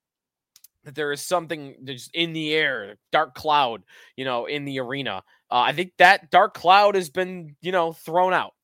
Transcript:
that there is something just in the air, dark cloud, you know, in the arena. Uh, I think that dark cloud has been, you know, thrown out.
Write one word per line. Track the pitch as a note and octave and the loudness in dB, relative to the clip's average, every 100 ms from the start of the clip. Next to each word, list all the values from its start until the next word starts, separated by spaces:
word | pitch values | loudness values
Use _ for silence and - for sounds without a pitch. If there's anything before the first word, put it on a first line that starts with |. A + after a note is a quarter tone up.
| _ _ _ _ _ _ _ _ C#3+ | _ _ _ _ _ _ _ _ -14
that | C#3 | -6
there | D3 | -6
is | C#3+ | -6
something | - F3+ D#3+ D#3+ C#3 - | -4 -4 -4 -10 -12 -16
just | C3 B2+ - E3 | -14 -14 -10 -6
in | E3+ | -4
the | D#3+ D#3 | -4 -2
air, | D#3 D3+ B2 G2+ G#2 _ | -2 -2 -4 -8 -16 _
dark | D#3 D3+ - | 0 0 -4
cloud, | D3+ D3 C3 A2 _ - - - | 0 2 2 -2 _ -20 -20 -10
you | |
know, | C3 A#2+ - | -6 -4 -4
in | D3 | -6
the | C#3+ C3+ | -6 -6
arena. | A#2+ C#3 B2 F#2+ - _ - | -6 -6 -6 -8 -12 _ -2
Uh, | B2 | 0
I | A#2+ | 2
think | C#3+ F#3 - | 0 -4 4
that | F3+ G3 - | 6 6 4
dark | F3+ G#3 | 4 4
cloud | - E3 G3 G#3 G3 | 2 4 6 6 2
has | E3 | -2
been, | D#3 F#3 F#3 D#3+ C#3+ | -4 -6 -8 -16 -14
you | E3 | -4
know, | F#3 E3 | -2 -2
thrown | D#3+ - E3 F#3 | -6 -4 0 2
out. | F3 G2 _ | 0 -2 _